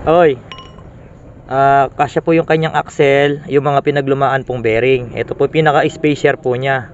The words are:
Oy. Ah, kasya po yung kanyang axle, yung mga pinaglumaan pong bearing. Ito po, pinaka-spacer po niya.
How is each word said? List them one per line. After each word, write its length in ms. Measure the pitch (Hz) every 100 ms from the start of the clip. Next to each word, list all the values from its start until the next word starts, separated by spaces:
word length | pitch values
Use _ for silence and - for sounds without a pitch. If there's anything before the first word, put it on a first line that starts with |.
Oy. 320 | 147 165 165 123 - - - - - - - - - - -
Ah, 400 | 131 139 139 131
kasya 320 | - 147 165
po 120 | 156 165
yung 120 | -
kanyang 280 | 160 160 147
axle, 680 | - - 139 139 143 143 -
yung 160 | 139
mga 200 | 135 139
pinaglumaan 640 | 143 143 135 135 139 135 127
pong 160 | 123
bearing. 520 | 113 110 127 131 120 110
Ito 200 | 117 -
po, 120 | 139
pinaka-spacer 920 | 156 156 143 160 - 151 143 147 131
po 160 | 127 123
niya. 360 | 135 135 98